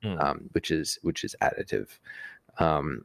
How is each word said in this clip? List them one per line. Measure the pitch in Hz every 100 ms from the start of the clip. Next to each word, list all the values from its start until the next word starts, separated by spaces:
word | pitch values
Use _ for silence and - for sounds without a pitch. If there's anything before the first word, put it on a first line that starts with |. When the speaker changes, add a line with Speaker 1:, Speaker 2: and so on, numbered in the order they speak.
Speaker 1:
Mm. | 110 87
Speaker 2:
um, | 71 - -
which | 87 -
is, | 80 78 -
which | 85 82
is | - -
additive. | - - - 50 - - - - - - _ -
Um, | 82 76 73 69